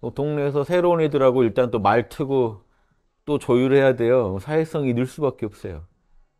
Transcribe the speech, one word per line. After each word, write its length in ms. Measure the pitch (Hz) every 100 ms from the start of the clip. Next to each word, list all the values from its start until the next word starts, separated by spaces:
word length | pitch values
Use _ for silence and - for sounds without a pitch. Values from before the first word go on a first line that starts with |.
또 120 | 120
동네에서 500 | 127 147 147 143 143
새로운 360 | 139 180 175 170
애들하고 420 | 156 135 131 127
일단 280 | 117 113 123
또 80 | 113
말 300 | 101 113 113
트고 560 | - 135 135 117 104 _ _ _ _ _ _ -
또 120 | 143
조율해야 580 | - 123 131 139 135 120
돼요. 420 | 117 127 107 95
사회성이 540 | 143 156 160 160 135
늘 120 | 117 127
수밖에 400 | - 143 - 107
없어요. 380 | - 101 80 85 _ _ _ _ _